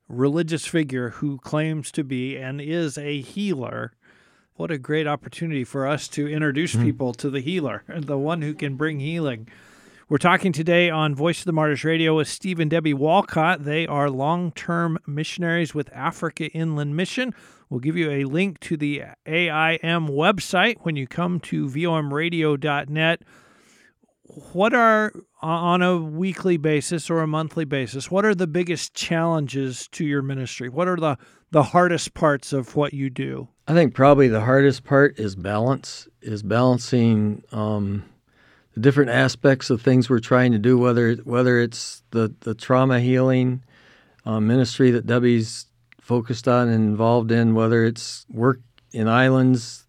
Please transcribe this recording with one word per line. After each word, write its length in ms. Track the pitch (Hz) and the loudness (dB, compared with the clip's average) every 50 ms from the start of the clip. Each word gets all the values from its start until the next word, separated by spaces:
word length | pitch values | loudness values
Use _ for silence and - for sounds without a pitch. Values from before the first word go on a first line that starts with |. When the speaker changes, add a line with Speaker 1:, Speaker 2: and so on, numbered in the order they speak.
| _ | _
Speaker 1:
religious 580 | - 120 123 135 143 147 170 170 156 165 147 - | -10 -2 0 0 2 2 0 -2 -2 -4 -6 -6
figure 440 | - - 165 156 135 131 127 123 117 | -4 -2 -2 -2 -2 -4 -6 -6 -6
who 280 | - - 151 147 139 127 | -8 -6 -6 -6 -6 -8
claims 520 | - - 151 151 156 160 160 156 - - | -8 -6 -4 -2 -2 -2 -4 -6 -8 -8
to 120 | - 160 147 | -8 -8 -6
be 320 | 131 135 123 127 135 139 | -4 -6 -6 -6 -6 -8
and 240 | 135 131 131 135 143 | -10 -10 -10 -10 -10
is 380 | 143 151 165 175 165 143 127 | -8 -6 -4 -4 -4 -4 -6
a 240 | 151 143 147 147 143 | -6 -8 -6 -6 -6
healer. 720 | 127 - - 196 208 202 165 131 117 113 117 117 120 120 - _ _ _ _ _ _ _ _ _ _ _ _ | -8 -10 -8 -6 -4 -4 -4 -4 -6 -8 -8 -10 -10 -12 -14 _ _ _ _ _ _ _ _ _ _ _ _
What 160 | - 165 165 | -10 -6 -6
a 60 | 160 | -6
great 280 | 135 127 - 151 160 156 | -6 -4 -4 -2 -2 0
opportunity 580 | 147 147 - - 127 - - 170 165 151 135 120 | -2 -4 -4 -8 -14 -10 -8 -6 -4 -4 -4 -6
for 220 | - - 139 131 | -4 -4 -4 -2
us 220 | 139 151 143 - - | -2 -2 -4 -6 -8
to 180 | - 151 147 | -6 -6 -4
introduce 460 | 147 151 151 156 147 135 147 175 147 113 | -4 -2 -2 -2 -2 0 -2 -2 -2 0
Speaker 2:
Mm-hmm. 120 | 113 120 | 0 0
Speaker 1:
people 280 | - - - 135 123 120 | 0 0 -2 -4 -6 -4
to 160 | - - 143 | -4 -6 -6
the 120 | 131 139 | -4 -4
healer, 420 | 123 156 185 180 147 120 104 101 - | -4 -4 -4 -4 -4 -4 -6 -8 -10
the 300 | - 160 165 147 143 143 | -12 -10 -10 -6 -4 -4
one 240 | 135 139 156 170 165 | -4 -2 -2 -4 -4
who 140 | 147 151 151 | -4 -6 -6
can 200 | 151 147 143 135 | -6 -6 -6 -4
bring 240 | 127 151 160 151 139 | -4 -4 -4 -4 -4
healing. 480 | 135 156 165 170 156 139 120 107 113 - - - - - - - _ _ _ _ _ | -6 -6 -4 -4 -4 -4 -4 -6 -12 -18 -20 -20 -20 -20 -20 -20 _ _ _ _ _
We're 100 | _ 151 | _ -2
talking 340 | 135 - 175 185 180 - 185 | 2 4 4 2 4 2 0
today 380 | 160 151 165 170 170 175 175 170 | 0 0 0 2 4 4 4 2
on 240 | 156 156 156 151 143 | 2 0 0 0 0
Voice 280 | 131 151 170 160 - | 0 0 0 0 -2
of 40 | - | -4
the 80 | 180 160 | -2 0
Martyrs 300 | 156 156 151 143 127 - | 0 0 0 0 0 0
Radio 320 | 160 165 160 165 160 160 | 0 0 2 2 2 2
with 120 | 156 147 | 2 0
Steve 320 | - - - - 190 180 165 | -2 -6 -6 -6 -6 -2 -2
and 120 | 160 151 | 0 0
Debbie 240 | 165 170 156 156 143 | 0 0 2 0 0
Walcott. 680 | 135 143 156 175 202 202 - - 165 156 170 185 147 143 | 2 2 4 4 4 2 2 0 0 2 2 0 -2 -2
They 200 | 147 151 160 165 | -4 -2 -2 -2
are 240 | - 147 143 143 143 | -2 -2 0 0 0
long-term 880 | 131 127 135 151 170 175 180 165 - - - - 170 170 170 165 160 - - | -2 -2 -2 0 0 -2 -2 -4 -6 -8 -6 -4 -2 -2 -2 -2 -2 -4 -6
missionaries 720 | 151 143 151 156 - - - 175 165 165 170 165 - - | -8 -6 -6 -6 -8 -6 -6 -4 -2 0 -2 -2 -2 -4
with 160 | 151 135 - - | -6 -8 -8 -10
Africa 520 | 127 131 165 160 - 175 160 - - 160 | -6 -6 -6 -4 -4 -8 -8 -6 -8 -10
Inland 480 | 151 - 160 160 165 151 147 147 143 147 | -8 -6 -6 -4 -4 -4 -4 -4 -4 -4
Mission. 400 | 165 185 - - 254 262 247 - - - - - _ _ _ | -4 -4 -4 -4 -6 -6 -6 -8 -12 -20 -20 -20 _ _ _
We'll 100 | 139 120 | -8 -4
give 160 | 127 156 160 | -4 -2 -2
you 140 | 175 165 151 | -2 -2 -2
a 140 | 139 139 139 | -2 -2 -2
link 360 | 135 139 175 196 202 156 - | -2 0 0 -2 -2 -4 -8
to 160 | - - 170 | -8 -8 -6
the 260 | 147 147 147 147 139 127 143 131 _ _ | -4 -2 -4 -4 -6 -8 -14 -18 _ _
A 240 | 156 156 175 175 165 | -4 -2 -2 -2 0
I 240 | 151 156 160 160 165 | 0 0 0 0 0
M 320 | - - 165 170 170 160 | -2 -2 -2 -2 0 -2
website 720 | 147 139 143 160 196 214 175 - - - 180 196 240 220 - | -2 0 2 2 2 2 0 -4 -2 0 2 2 2 0 -2
when 140 | - 170 156 | -6 -6 -4
you 100 | 143 131 | -4 -6
come 340 | - - 165 175 175 180 160 | -6 -4 -4 -2 -2 -2 -4
to 280 | - - 165 156 147 135 | -4 -4 -4 -4 -4 -4
V 160 | 127 151 170 | -4 -2 -2
O 100 | 170 165 | 0 0
M 160 | 160 151 143 | 0 -2 -2
radio 460 | 139 147 165 170 175 165 156 151 147 | -2 -2 -2 -2 -2 0 0 0 0
dot 320 | 135 147 151 143 147 143 143 | 0 -2 -2 -2 -4 -4 -4
net. 320 | 147 156 160 165 170 - - _ - - _ _ _ _ _ _ _ _ _ _ _ _ _ _ _ _ _ - - 151 - - - | -2 0 2 0 0 -2 -6 _ -20 -20 _ _ _ _ _ _ _ _ _ _ _ _ _ _ _ _ _ -20 -20 -20 -20 -8 -2
What 200 | 175 202 226 247 | 0 2 2 4
are, 380 | 240 233 226 220 214 214 208 - - - _ _ _ - | 4 4 6 4 4 2 -2 -6 -10 -18 _ _ _ -4
o-, 40 | |
on 340 | 160 165 165 175 175 175 180 180 | -4 -2 0 0 2 2 2 4
a 140 | 180 180 | 2 2
weekly 600 | 170 160 156 151 160 185 196 170 - - 190 175 | 0 -2 -6 -6 -4 -4 -4 -4 -4 0 0 0
basis 520 | 156 143 156 151 147 131 - 180 156 - - | 0 2 0 0 0 0 -2 -6 -6 -4 -2
or 120 | 165 165 | -2 -2
a 60 | 160 | 0
monthly 380 | 156 156 156 160 151 - 165 160 | 0 -2 -2 -4 -4 -6 -6 -6
basis, 440 | 135 147 135 127 110 123 135 - - | -4 -4 -4 -4 -4 -8 -10 -8 -2
what 160 | 175 196 208 | -2 0 2
are 100 | 214 202 | 2 0
the 120 | 175 185 | 0 -2
biggest 480 | 160 147 180 175 170 165 - - - - | -2 -2 -2 -2 -2 -4 -6 -8 -10 -10
challenges 920 | - - - 170 165 165 170 165 156 143 127 131 139 135 127 123 - - - - | -10 -6 -2 -2 0 0 0 0 -2 -2 -4 -4 -6 -6 -6 -6 -10 -14 -14 -8
to 120 | - 165 | -6 -4
your 160 | 147 143 143 | -2 -2 -2
ministry? 480 | 135 135 135 135 127 117 - - 123 123 | -2 -4 -6 -6 -8 -8 -8 -10 -10 -8
What 180 | 120 156 180 | -4 -4 -2
are 100 | 185 180 | -2 -2
the, 200 | 165 160 151 131 - - - _ _ _ _ | -2 -2 -2 -4 -4 -8 -18 _ _ _ _
the 120 | - 151 131 | 2 2 2
hardest 500 | - - 180 180 175 170 151 - - - | 4 4 4 4 4 2 -2 -4 -8 -4
parts 400 | - 170 151 143 135 - - 147 | 0 2 2 2 0 -2 -4 -4
of 220 | 135 120 - - | -4 -4 -2 -2
what 180 | 151 147 139 143 | -2 -2 -2 -2
you 160 | 139 135 135 | -6 -6 -6
do? 380 | 127 135 135 135 131 131 127 - _ _ _ | -6 -6 -8 -6 -8 -10 -12 -14 _ _ _
Speaker 2:
I 60 | - 156 | 2 4
think 220 | 175 160 123 - | 4 4 4 6
probably 320 | - 135 143 143 139 139 | 6 8 8 10 8 8
the 140 | 123 110 107 | 6 6 4
hardest 420 | 107 123 131 135 139 139 135 - - | 2 4 4 6 6 4 4 2 -2
part 360 | - 143 135 143 143 - - | 2 4 4 4 4 2 -2
is 160 | 110 101 95 | -6 -6 -6
balance, 720 | 95 85 98 104 107 117 127 135 127 - - - - - - _ _ | -8 -6 -4 -2 0 0 0 -2 -2 -6 -12 -16 -18 -20 -20 _ _
is 220 | - 113 107 101 104 | -10 -10 -8 -8 -4
balancing, 1000 | 95 110 120 127 127 123 117 - - 131 120 117 117 110 107 107 104 104 - - _ | -2 2 2 4 4 2 2 0 0 2 4 4 4 4 4 2 0 -2 -4 -10 _
um, 520 | - 107 107 107 107 104 101 98 101 101 - - _ _ _ _ _ _ _ _ _ _ _ _ _ | -8 -6 -4 -2 -2 -2 -2 -2 -4 -6 -8 -12 _ _ _ _ _ _ _ _ _ _ _ _ _
the 60 | 110 | 2
different 280 | 110 139 123 143 139 120 | 2 4 4 4 2 2
aspects 600 | 120 131 131 131 - - - 139 135 131 - - | 2 2 2 2 0 2 4 4 4 2 0 -2
of 100 | 127 117 | -2 0
things 300 | - 139 127 127 117 120 | 2 4 4 4 4 2
we're 80 | 131 113 | 0 0
trying 320 | 110 - 127 123 127 123 | 2 2 2 4 4 4
to 80 | 117 104 | 2 4
do, 180 | 104 123 127 | 4 4 4
whether, 380 | 123 120 123 120 120 117 113 120 | 4 4 4 2 4 2 2 0
whether 420 | - - 110 120 123 127 127 123 120 | -2 -4 -4 0 2 2 4 4 4
it's 440 | 120 120 117 - - - - - _ _ | 2 0 -4 -8 -12 -12 -14 -16 _ _
the, 220 | - 117 110 107 - - | -2 -2 -2 -2 -2 -6
the 120 | - 113 110 | -8 -8 -8
trauma 460 | - - - 127 127 131 135 127 120 | -8 -2 0 2 4 4 4 2 2
healing, 640 | 120 127 127 127 131 131 131 127 127 127 127 131 - _ _ _ _ _ _ _ _ _ _ _ _ | 2 2 2 2 2 2 2 2 2 0 -2 -4 -8 _ _ _ _ _ _ _ _ _ _ _ _
uh, 120 | 113 110 110 | -4 -2 0
ministry 520 | 107 110 123 131 127 117 - - 131 127 | 2 2 4 4 2 0 2 4 4 4
that 160 | 120 117 110 | 4 4 2
Debbie's 580 | 107 120 123 123 120 120 113 110 113 - - - - _ _ _ _ - _ | 0 0 2 4 4 4 2 0 -2 -8 -14 -16 -18 _ _ _ _ -20 _
focused 480 | _ - 120 120 113 117 120 117 - | _ -2 -2 -2 -2 -4 -6 -2 0
on 220 | 131 120 123 123 117 | 2 2 4 4 2
and 140 | 113 110 110 | 2 2 2
involved 480 | 107 107 104 113 113 120 120 113 113 | 2 2 2 2 4 4 2 2 2
in, 240 | 117 117 117 113 113 | 2 2 4 4 4
whether 280 | 110 113 113 120 117 113 | 4 4 4 4 4 4
it's 440 | 117 117 - - - - - - - | 2 0 -4 -8 -12 -14 -14 -16 -12
work 280 | 135 110 117 135 123 120 - _ _ _ _ _ | -4 0 2 2 2 0 -6 _ _ _ _ _
in 160 | - 113 107 | -6 -2 0
islands, 800 | 110 113 123 131 131 131 131 127 127 131 120 117 - - - - | 2 4 4 4 4 4 4 4 4 4 2 0 -8 -14 -18 -20